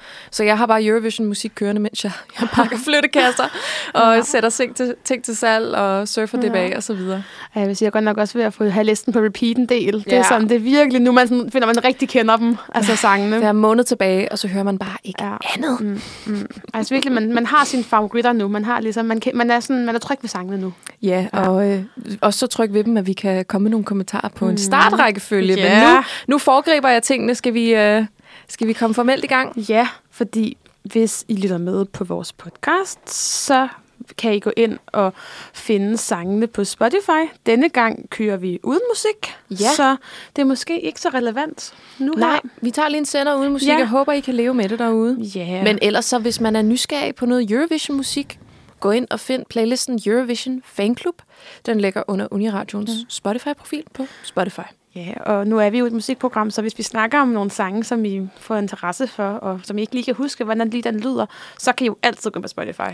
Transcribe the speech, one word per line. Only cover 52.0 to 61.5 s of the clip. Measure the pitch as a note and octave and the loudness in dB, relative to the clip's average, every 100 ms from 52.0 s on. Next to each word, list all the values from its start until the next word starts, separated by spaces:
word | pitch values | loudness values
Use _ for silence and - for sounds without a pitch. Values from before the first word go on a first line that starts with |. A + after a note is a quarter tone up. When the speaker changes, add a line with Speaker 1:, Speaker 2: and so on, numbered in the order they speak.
| - | -4
Speaker 1:
under | G3 G#3 | -4 -4
Uniradions | G3+ A3 G3 - G3+ G#3+ | -4 -2 -4 -6 -8 -6
Speaker 2:
Mm. | A3+ A#3+ | -8 -10
Speaker 1:
Spotify-profil | - G3+ A3+ D4 C#4+ - D4+ - | -6 -4 -4 -6 -10 -10 -12 -12
på | - C4+ - | -12 -12 -12
Spotify. | - - F#3 - F3 _ _ F3+ | -8 -4 -4 -6 -18 _ _ -16
Speaker 2:
Ja, | E3+ - - | -12 -8 -2
og | G#3 G3+ | -2 0
nu | A3 | 2
er | G#3 | 2
vi | A#3+ | 2
jo | A#3+ | 0
et | |
musikprogram, | A3+ G#3+ B3+ B3+ A3 G#3+ | -2 -4 -4 -2 -2 -2
så | G#3 | -4
hvis | G#3+ - | -6 -6
vi | |
snakker | G#3+ A3+ A3 C#4+ | -6 -2 0 2
om | C4 | 2
nogle | A3 G3+ | 0 -2
sange, | - F#3+ G#3 | -4 -4 -4
som | A3 A#3 G#3+ | -2 -2 -2
I | G3 F#3+ - | -4 -8 -12
får | - A3 | -6 -4
interesse | G3+ - F3 F3+ C4 | -4 -6 -8 -4 -6
for, | - G3+ | -4 -6
og | G#3+ G3 F#3 | -4 -8 -8
som | - G#3 | -6 -6
I | |
ikke | A3 | -4
lige | B3+ | -4
kan | B3 B3 | -4 -4
huske, | C#4 - | -6 -6
hvordan | A3 A3 A3+ | -4 -2 -2
lige | A#3+ | -2
den | A#3 G#3+ | -4 -4
lyder, | B3 A#3+ G#3+ - - | -4 -4 -6 -8 -20